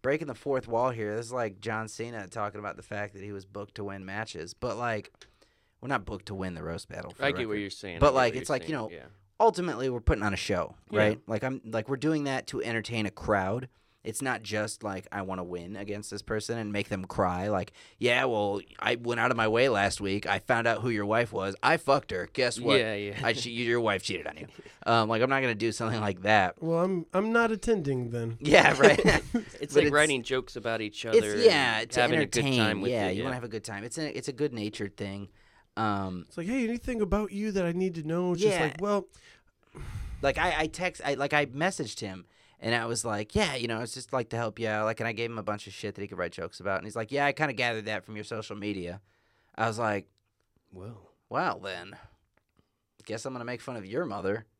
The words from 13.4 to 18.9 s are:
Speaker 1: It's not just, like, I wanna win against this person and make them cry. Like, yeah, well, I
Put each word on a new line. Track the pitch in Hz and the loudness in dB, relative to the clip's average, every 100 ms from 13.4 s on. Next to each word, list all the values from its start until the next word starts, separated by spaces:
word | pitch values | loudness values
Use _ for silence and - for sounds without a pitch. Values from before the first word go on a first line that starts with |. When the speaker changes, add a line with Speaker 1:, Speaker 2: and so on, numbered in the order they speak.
| 95 117 127 _ _ _ | 2 -2 -4 _ _ _
Speaker 1:
It's | - - | -8 -4
not | 135 113 | -4 -4
just, | 104 107 101 - | -4 -4 -4 -4
like, | 104 95 - | -6 -6 -6
I | 101 | -6
wanna | 95 92 | -4 -6
win | 90 90 85 101 | -6 -8 -8 -10
against | 101 104 101 | -8 -8 -8
this | 101 | -10
person | - 110 - 117 | -4 -4 -2 -6
and | 107 | -4
make | 101 101 | -4 -2
them | 95 | -6
cry. | 92 - 92 90 101 | -4 0 2 2 0
Like, | 98 90 - - _ | 0 -2 -12 -20 _
yeah, | 120 120 | 2 4
well, | 131 110 104 101 - - | 2 2 2 0 -6 -4
I | 110 | -2